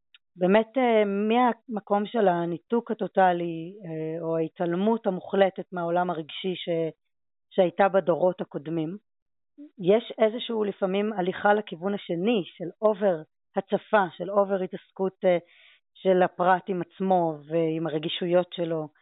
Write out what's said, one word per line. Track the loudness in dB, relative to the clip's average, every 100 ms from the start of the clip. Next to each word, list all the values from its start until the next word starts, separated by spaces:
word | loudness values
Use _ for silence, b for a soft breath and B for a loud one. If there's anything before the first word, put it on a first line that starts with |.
| _ _ _ -2
שבאמת, | 2 2 2 0
אה, | 2 2
מהמקום | 2 0 0 2 2 -2 -8 -12 -2 -2 -2
של | 0 2
הניתוק | 2 -2 -6 -4 -4 -4
הטוטלי, | -6 -4 2 2 2 -4 -6 -10 -14
אה, | -12 -8 -6 -6
או | -4 -2
ההתעלמות | -4 -4 -4 0 0 0 -2
המוחלטת | -4 -4 2 2 2 -10
מהעולם | -6 -2 0 -2
הרגשי | -4 -8 -8 -8 -6
ש-, | -4 -4 -4 -8 _ _ _ _ _
שהייתה | 0 0 4 4
בדורות | 4 2 2 0 0
הקודמים, | -8 -10 -6 -4 -4 -8 -16 _ _ _ _ _ -20 -4
יש | 2 2 2 0
איזשהו | 0 0 -6 -4
לפעמים | -4 -2 -2 0 -2
הליכה | -2 -4 0 2
לכיוון | 2 0 -8 -6
השני | -6 -4 -2 0 0 -2
של | -8 -12 -2
אובר | 0 2 0 0 -6 _ _ -8
הצפה, | -2 -4 2 2 2 -2
של | -2
אובר | 0 2 0
התעסקות, | -4 -8 -16 -6 -6 0
אה, | 2 2 0 b b b _
של | _ 2 4
הפרט | 4 2 2 2 0
עם | -4
עצמו | -6 -4 0 2 2 -2 -4
ועם | 0 0 -2 -4
הרגישויות | -4 -6 -6 0 0 0
שלו, | -4 -6 -6 -8 -14